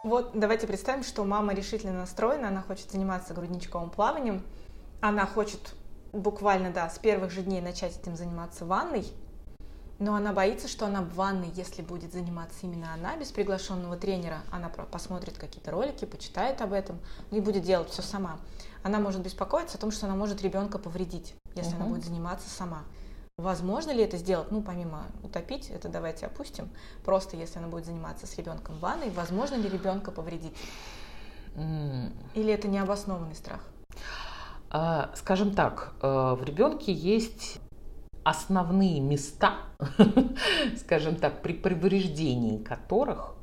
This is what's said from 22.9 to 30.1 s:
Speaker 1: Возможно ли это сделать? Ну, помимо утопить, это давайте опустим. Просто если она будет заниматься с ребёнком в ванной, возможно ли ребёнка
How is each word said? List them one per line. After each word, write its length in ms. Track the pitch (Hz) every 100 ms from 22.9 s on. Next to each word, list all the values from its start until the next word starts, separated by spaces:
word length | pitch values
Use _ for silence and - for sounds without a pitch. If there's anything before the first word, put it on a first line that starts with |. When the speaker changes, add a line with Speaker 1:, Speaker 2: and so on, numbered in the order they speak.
| - - - - -
Speaker 1:
Возможно 540 | 175 175 180 226 311
ли 120 | 247
это 140 | 202 180
сделать? 340 | 175 180 -
Ну, 100 | 214
помимо 440 | 208 175 170 156 180 -
утопить, 480 | - - 170 269 -
это 180 | - -
давайте 380 | 170 165 160 -
опустим. 420 | - 285 - 170 - - -
Просто 320 | - 190 190 165
если 220 | 165 170
она 100 | 170
будет 180 | 170 165
заниматься 420 | 165 160 160 -
с 100 | -
ребёнком 380 | - 156 - 156
в 40 |
ванной, 280 | 180 311 277
возможно 460 | 175 170 185 285 269
ли 120 | 202
ребёнка 420 | 190 190 190 202